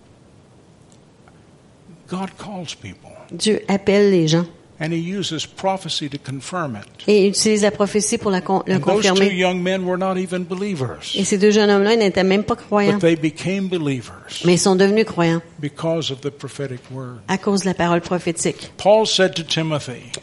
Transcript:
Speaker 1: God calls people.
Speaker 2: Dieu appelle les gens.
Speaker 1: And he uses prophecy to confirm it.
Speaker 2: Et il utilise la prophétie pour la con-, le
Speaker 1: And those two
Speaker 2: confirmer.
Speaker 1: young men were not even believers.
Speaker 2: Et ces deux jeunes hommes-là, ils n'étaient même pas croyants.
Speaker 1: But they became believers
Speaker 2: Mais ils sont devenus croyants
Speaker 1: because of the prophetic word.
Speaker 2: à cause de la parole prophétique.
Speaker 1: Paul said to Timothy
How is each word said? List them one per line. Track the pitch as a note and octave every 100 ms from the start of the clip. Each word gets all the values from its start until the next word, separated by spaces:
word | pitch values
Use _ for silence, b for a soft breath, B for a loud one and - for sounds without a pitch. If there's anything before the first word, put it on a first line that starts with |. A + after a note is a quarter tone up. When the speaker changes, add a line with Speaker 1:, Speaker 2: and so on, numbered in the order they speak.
| - _ - - _ _ _ _ _ - _ _ - - _ _ _ _ - E3 -
Speaker 1:
God | F3+ F#3 -
calls | G3 G3 D#3 -
people. | G2+ F2+ - - -
Speaker 2:
Dieu | E3+ A3 G#3 -
appelle | G3 G#3 G3+ G3+
les | F#3 D#3
gens. | E3 E3+ - - -
Speaker 1:
And | D#3
he | E3+
uses | E3+ G3 E3 D#3 -
prophecy | - F#3+ F#3+ D#3+ - D3
to | C#3
confirm | - C3+ - F3+ D3+ G#2
it. | - - -
Speaker 2:
Et | G#3
il | G3
utilise | F#3+ A3 G#3+
la | G#3
prophétie | G#3 G3+ G#3 G3 A#3
pour | A3
la | F#3
con-, | F#3 F#3+ -
le |
Speaker 1:
And | F#3+
those | F3+ G3+ G3+
two |
Speaker 2:
confirmer. | F#3+ G3+
Speaker 1:
young | F3+ F3+ F#3
men | F3+ F#3+ F3+
were | F3+
not | F#3+ F#3
even | F#3 F#3
believers. | F3 F#3 G#3 E3+ A#2+ D2+ - G3+
Speaker 2:
Et |
ces | F#3+ G3+
deux | G#3
jeunes | G#3+ G#3
hommes-là, | G3+ G3+
ils | A#3
n'étaient | G3+ F#3+
même | F#3+ G3
pas | G#3+ A#3
croyants. | - G#3 G3+ G3+
Speaker 1:
But |
they | E3 E3
became | D#3 - D#3+ G3 F#3+
believers | F3+ C#3+ C3 - - - -
Speaker 2:
Mais | E3+
ils | F3
sont | G3+ F#3
devenus | G3 G#3+ G#3+
croyants | - E3 E3 - -
Speaker 1:
because | D3 - E3 E3 C#3+
of | C3
the | C#3+
prophetic | - C3+ - C#3 B2 -
word. | C3 B2 A#2+ -
Speaker 2:
à | F#3+
cause | G#3 G3+
de | F#3
la |
parole | F3 E3+ F3
prophétique. | E3+ F3+ F3 E3 F3 - - -
Speaker 1:
Paul | G3 G#3+ G#3+
said | - F#3+
to | E3+
Timothy | D#3 D#3+ D#3+ D3 C3 A#2+ - -